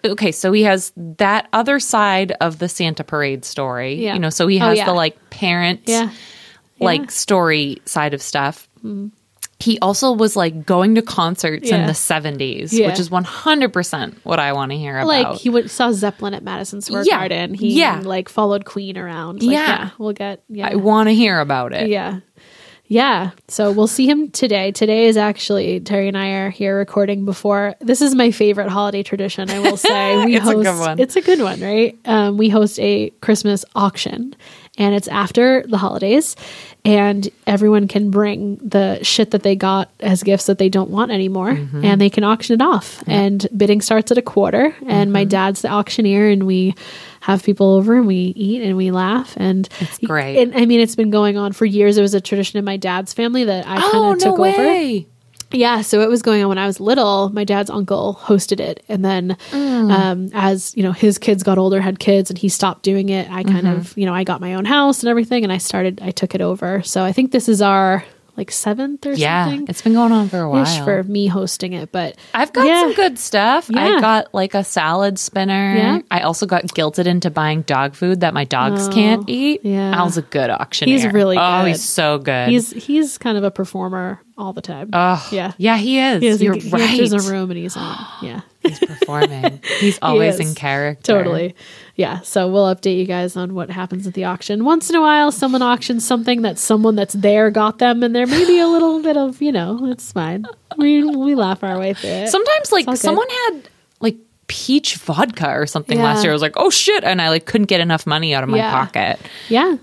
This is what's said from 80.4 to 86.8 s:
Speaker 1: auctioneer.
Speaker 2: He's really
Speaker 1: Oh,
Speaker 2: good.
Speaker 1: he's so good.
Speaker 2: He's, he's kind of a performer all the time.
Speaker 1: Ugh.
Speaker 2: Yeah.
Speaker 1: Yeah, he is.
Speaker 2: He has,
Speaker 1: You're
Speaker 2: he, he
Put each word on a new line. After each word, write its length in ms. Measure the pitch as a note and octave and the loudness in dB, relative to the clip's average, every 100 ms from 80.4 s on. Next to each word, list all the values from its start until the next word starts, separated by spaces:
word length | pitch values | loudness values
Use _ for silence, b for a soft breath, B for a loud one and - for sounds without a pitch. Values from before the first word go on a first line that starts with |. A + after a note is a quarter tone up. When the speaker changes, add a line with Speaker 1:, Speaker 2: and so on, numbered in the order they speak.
| B2+ | -2
Speaker 1:
auctioneer. 460 | G#2+ - - - C4+ | -4 -6 -2 0 2
Speaker 2:
He's 160 | A3+ | 2
really 240 | G#3 F#3+ F#3 | 2 2 2
Speaker 1:
Oh, 220 | F3+ F3+ | 2 2
Speaker 2:
good. 80 | F#3 | 2
Speaker 1:
he's 140 | E3 | 0
so 340 | - - D3+ D3 | -2 0 0 0
good. 320 | C#3 B2+ B2 | -2 0 2
Speaker 2:
He's, 220 | A#3+ A3+ | 2 0
he's 480 | A#3 - D4 D4 - | -10 -2 -2 -2 -4
kind 180 | A#3+ G#3 | -4 -2
of 80 | |
a 60 | G3 | -2
performer 720 | G3 F#3+ F#3+ F#3 F#3 F3+ F#3+ _ A3 | -4 -8 -6 -8 -6 -8 -10 _ -14
all 160 | G3 | -12
the 80 | A3+ | -12
time. 260 | - D3 G3+ | -14 -14 -4
Speaker 1:
Ugh. 260 | F3+ F3+ F3+ - | 0 2 0 -2
Speaker 2:
Yeah. 220 | G3 F#3 F3+ | -6 -6 -2
Speaker 1:
Yeah, 180 | G#3 A3+ | 2 2
he 220 | A3 C4 | 2 2
is. 220 | C4+ G#3 | 2 2
Speaker 2:
He 40 | A#3+ | 2
has, 140 | G#3 | 4
Speaker 1:
You're 120 | G3+ | 2
Speaker 2:
he, 60 | F#3 - | 0 -2
he 120 | G#3+ | 0